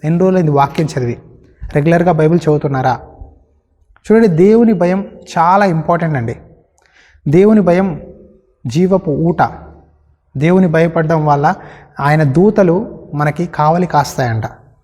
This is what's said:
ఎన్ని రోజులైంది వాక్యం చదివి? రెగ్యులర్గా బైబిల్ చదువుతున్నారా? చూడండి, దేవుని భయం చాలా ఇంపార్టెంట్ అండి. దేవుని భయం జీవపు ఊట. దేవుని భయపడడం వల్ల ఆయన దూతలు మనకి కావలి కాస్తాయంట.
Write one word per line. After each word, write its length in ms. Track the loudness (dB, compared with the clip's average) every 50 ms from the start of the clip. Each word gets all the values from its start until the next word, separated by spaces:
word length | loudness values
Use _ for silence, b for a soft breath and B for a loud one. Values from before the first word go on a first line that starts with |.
| -2
ఎన్ని 160 | -2 0 0
రోజులైంది 300 | 0 2 2 0 0 0
వాక్యం 360 | 2 0 0 0 -2 -4 -6
చదివి? 320 | -4 -4 -6 -6 -6 -8 -10 -14 -20 -20 -20 b b b b b b -4
రెగ్యులర్గా 380 | -2 0 2 0 2 2 0
బైబిల్ 280 | 0 2 2 2 2 0 0
చదువుతున్నారా? 560 | 0 -2 -2 -2 -4 -4 -2 -2 -2 -2 -4 -8 -20 -20 -20 -20 -20 _ _ _ _ _ _ _ _ _ _ _ _ _
చూడండి, 320 | _ _ 2 2 4 4 2
దేవుని 440 | 2 4 4 4 4 4 4 2
భయం 340 | 2 0 0 -2 -2 -4 -6 -10 -16 -20 -20 -8 -2 0
చాలా 280 | 2 2 4 2 2
ఇంపార్టెంట్ 500 | 0 0 -2 -2 -2 -2 -2 -2 -4 -4
అండి. 200 | -4 -4 -6 -8 -10 -14 -20 -20 _ _ _ _ b b b b b b b b b b 0
దేవుని 320 | 2 4 4 6 4 4
భయం 420 | 4 2 2 2 0 -2 -4 -10 -14 -20 -20 -20 -20 -20 _ _ _ _ _ _ _
జీవపు 440 | -6 -2 0 0 2 0 0 -2 -2
ఊట. 380 | -4 -2 -2 -2 0 0 -2 -4 -4 -12 -20 -20 -20 -20 _ _ _ _ _ _ _ _ _ _ _
దేవుని 300 | -2 0 2 2 2 2
భయపడడం 600 | 2 2 0 0 0 0 -2 -2 0 -2 0 0
వల్ల 280 | 0 0 2 0 -2 -2 B B B B B B B B -4
ఆయన 220 | -2 0 2 2
దూతలు 760 | 2 2 2 2 2 2 4 2 2 2 2 -2 -4 -8 -12 -18 -18 -12 -6
మనకి 320 | -4 -4 -4 -4 -6 -8
కావలి 400 | -8 -4 -2 0 0 0 0 -2
కాస్తాయంట. 580 | 0 0 -2 -2 -2 -4 -6 -4 -4 -4 -4 -6 -8 -12 -16 _ _ _ _